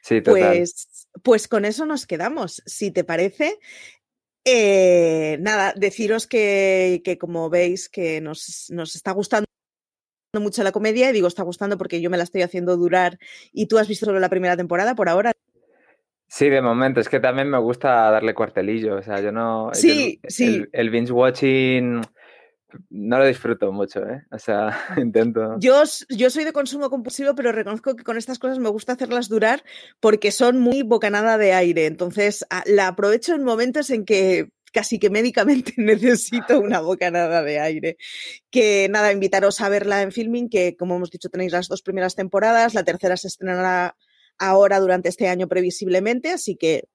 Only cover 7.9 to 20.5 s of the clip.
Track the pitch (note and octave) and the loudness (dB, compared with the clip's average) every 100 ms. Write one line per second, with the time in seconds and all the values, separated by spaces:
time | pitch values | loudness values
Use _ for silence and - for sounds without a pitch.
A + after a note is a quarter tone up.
7.9 | - E3+ D#3 D#3 D#3+ - - - E3+ D#3 | -6 -4 -4 -8 -12 -14 -16 -12 -10 -10
8.9 | D#3+ - F#3+ G3 G#3+ G#3+ _ _ _ _ | -8 -6 -4 -2 -2 -2 _ _ _ _
9.9 | _ _ _ _ G#3+ G#3 G#3+ G3 G3+ A3 | _ _ _ _ -6 -4 -2 -2 0 -2
10.9 | A3+ C4 A3 F3+ F3 E3+ F3 G3+ G3 F3+ | 2 2 2 0 -2 -8 -6 -6 -4 -4
11.9 | E3+ E3+ F3+ F3 G3 F3 F3+ F3 F3 F3 | -4 -2 -2 -2 -2 -4 -2 -2 0 2
12.9 | F3+ F3+ F3 - - - - G#3+ A3 G#3+ | 2 0 -4 -20 -20 -16 -6 2 2 2
13.9 | G#3 A3 F#3+ F#3 F#3 F3+ F3 F3 F3 G#3+ | -2 -2 0 0 0 0 -2 -2 0 0
14.9 | A#3 F3 F3 A3+ - _ _ _ _ _ | 0 0 2 0 -4 _ _ _ _ _
15.9 | _ _ _ _ - C#3+ C3+ B2 A#2 C3+ | _ _ _ _ 0 2 4 2 2 2
16.9 | B2+ G#2+ C3+ B2+ C3 C#3 C3+ A#2 B2 C#3 | 0 0 0 0 0 -2 0 -2 -2 0
17.9 | A#2+ A2 G#2+ A2 A2 G#2+ - F#2+ A2+ A2 | 4 4 4 0 -2 -4 -2 -2 -2 -2
18.9 | G2 G#2 G2+ G#2 A2 A#2 A2 A2 - E4 | -4 -6 -4 -4 -4 -4 -4 -4 2 4
19.9 | D4+ A#3+ - - - A#3+ | 4 -2 -6 -12 -2 0